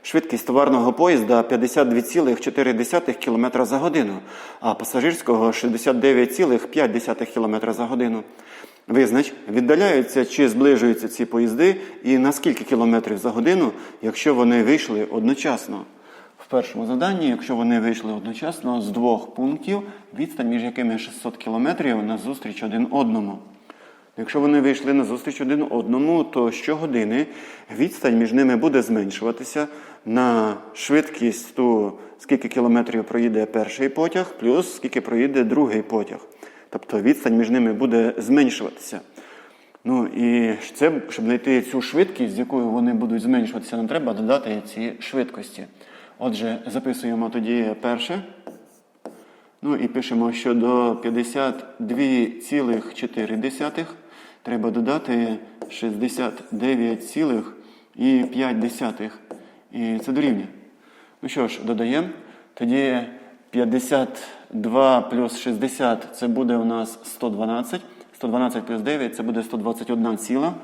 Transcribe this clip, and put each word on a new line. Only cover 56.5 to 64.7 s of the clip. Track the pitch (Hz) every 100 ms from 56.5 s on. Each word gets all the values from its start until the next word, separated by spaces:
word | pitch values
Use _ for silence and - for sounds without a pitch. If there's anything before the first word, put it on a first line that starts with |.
дев'ять | 110 123 131 117 113 -
цілих | 156 156 113 - - - - _ -
і | 127 131 127
п'ять | 123 131 113
десятих. | 117 117 120 - 107 - - - - - _
І | 120 113 113
це | 113
дорівнює. | 131 143 104 95 - - _ _ _ _ _
Ну | 131
що | 147 113
ж, | -
додаємо. | 110 110 117 143 180 - - - _
Тоді | - 120 131 135 123 117 - - - _
п'ятдесят | 120 117 127 - 277 - - - - -
два | 113 110